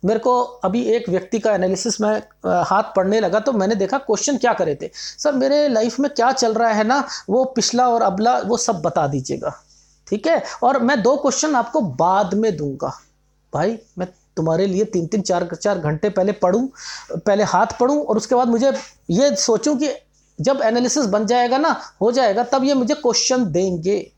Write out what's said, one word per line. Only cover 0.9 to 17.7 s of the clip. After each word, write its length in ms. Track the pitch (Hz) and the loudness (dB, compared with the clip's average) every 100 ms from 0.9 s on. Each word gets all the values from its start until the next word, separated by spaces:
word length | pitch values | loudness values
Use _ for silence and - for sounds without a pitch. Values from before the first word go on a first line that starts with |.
| 226 220 | -2 0
व्यक्ति 300 | 175 180 226 | -4 -2 -2
का 160 | 220 | 0
एनालिसिस 460 | 196 185 185 240 - | 0 0 -2 -4 -2
मैं, 220 | 214 214 - _ 185 | -2 -2 -6 _ -2
अ, 140 | 180 | 0
हाथ 180 | 165 196 | 2 2
पढ़ने 380 | 220 - 185 220 | 2 0 2 2
लगा 200 | 196 202 | 2 0
तो 120 | 214 | 0
मैंने 220 | 233 190 | 0 0
देखा 240 | 220 190 277 | 0 0 -2
क्वेश्चन 380 | 277 202 254 269 | -2 -2 0 0
क्या 160 | 247 | 0
करे 260 | 220 165 143 | 0 -2 -2
थे। 80 | - | -8
"सर, 380 | - - - 302 | -12 -16 -4 -2
मेरे 360 | 269 269 294 294 | 0 2 2 2
लाइफ 320 | 226 233 233 | 2 0 0
में 100 | 285 | -2
क्या 220 | 285 233 | 2 0
चल 220 | 262 233 | 2 0
रहा 160 | 220 233 | 2 2
है 140 | 214 | 2
ना, 240 | 214 269 254 - - | 2 0 -2 -10 -2
वो 140 | 220 | 0
पिछला 440 | 262 262 - 240 254 | 0 0 0 2 2
और 140 | 233 | 4
अगला 360 | 208 190 226 254 | 0 2 2 0
वो 180 | 196 233 | 0 -2
सब 260 | - 196 | 0 -2
बता 240 | 165 170 143 | 0 0 0
दीजिएगा।" 560 | 139 131 139 143 - _ _ _ _ - | -2 -4 -6 -6 -10 _ _ _ _ -8
ठीक 180 | 214 320 | -4 0
है, 180 | 320 - - | 0 -2 0
और 200 | 240 277 | 0 2
मैं 200 | 233 277 | 2 2
दो 140 | 202 277 | 2 2
क्वेश्चन 380 | 277 - 311 | 0 0 0
आपको 260 | 269 233 311 | 0 0 -2
बाद 540 | 202 123 170 190 196 | -2 0 2 2 2
में 220 | 196 220 160 | 0 0 -2
दूंगा। 440 | 147 135 135 - _ _ _ _ _ | -6 -6 -8 -8 _ _ _ _ _
भाई, 240 | 143 180 226 _ - | -2 -2 -2 _ -10
मैं 100 | 180 _ _ - | -10 _ _ -4
तुम्हारे 300 | 160 165 196 | 0 2 0
लिए 180 | 185 | 0
तीन-तीन, 380 | 214 180 165 220 | 0 -2 -2 -2
चार-चार 560 | 180 175 170 165 208 190 | 0 -2 -2 -4 -2 0
घंटे 320 | 151 156 208 | -2 -2 -2
पहले 220 | 196 190 | 0 0
पढूं, 360 | 202 180 202 269 - - - - 170 | 2 2 2 -2 -8 -16 -16 -10 -6
पहले 240 | 214 202 | 0 2
हाथ 240 | 202 180 226 | 2 2 0